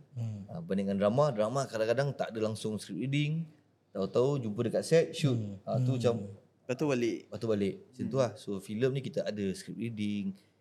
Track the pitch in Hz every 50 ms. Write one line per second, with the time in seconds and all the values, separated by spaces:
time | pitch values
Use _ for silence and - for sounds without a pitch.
0 | - - - 120 113 113 107 101 95 - - 85 82 85 98 98 98 98 98 98
1 | 101 104 113 135 147 151 123 104 107 107 127 139 135 110 113 110 110 110 117 127
2 | 139 143 127 - 92 - 107 113 107 107 110 104 - 110 107 101 - - 92 80
3 | 120 139 139 147 147 147 156 165 165 - - - _ _ _ _ _ _ _ 98
4 | 95 98 - 117 123 139 143 139 113 107 104 110 117 110 - - 104 - 160 165
5 | 156 - - - - 135 123 113 104 101 98 95 - - 107 127 127 127 131 120
6 | 117 123 113 107 101 101 101 - - _ _ _ _ - 127 - 160 147 135 123
7 | 120 113 92 73 - - - 101 117 113 107 101 101 95 - - - - - -
8 | - - 117 135 127 113 107 - - - 101 95 - - 110 107 131 131 131 143
9 | 123 - - - - 107 104 104 101 95 92 - - - - 92 113 117 113 107
10 | 104 104 104 101 98 98 95 - - _ _ _